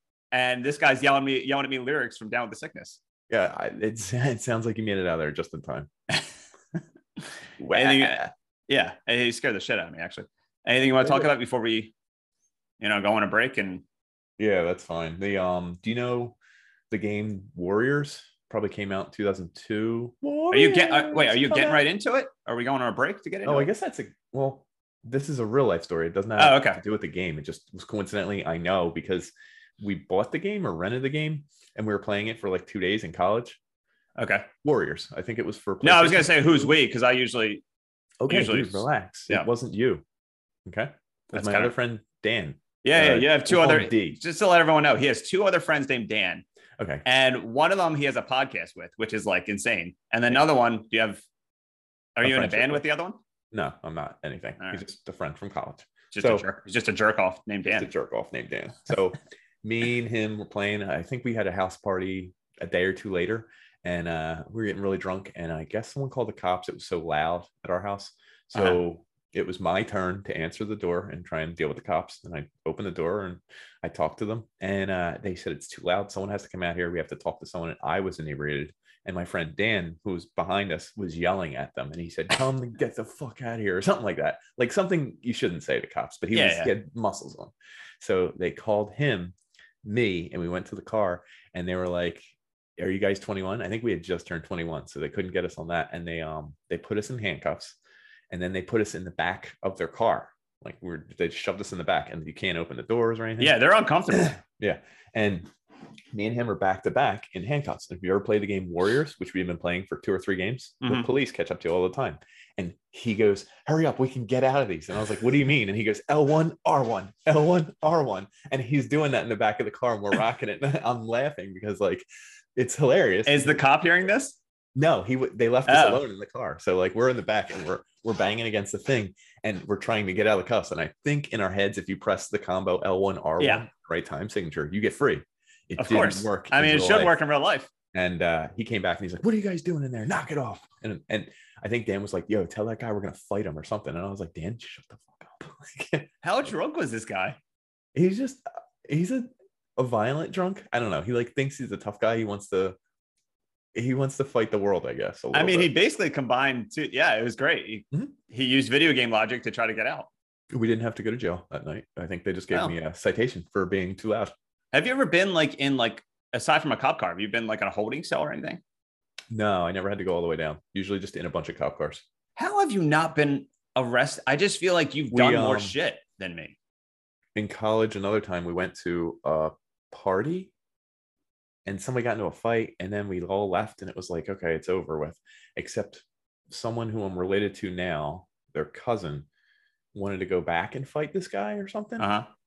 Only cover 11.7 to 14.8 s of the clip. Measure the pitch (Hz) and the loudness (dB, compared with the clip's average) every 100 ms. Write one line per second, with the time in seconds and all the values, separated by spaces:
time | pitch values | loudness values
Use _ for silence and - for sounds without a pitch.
11.7 | 110 110 _ _ _ _ _ _ _ _ | -2 -4 _ _ _ _ _ _ _ _
12.7 | - 107 104 98 110 98 107 131 113 98 | -6 -2 2 2 4 4 2 2 0 -4
13.7 | 92 - _ _ _ _ - 107 92 85 | -6 -14 _ _ _ _ -2 2 4 2
14.7 | 90 | -2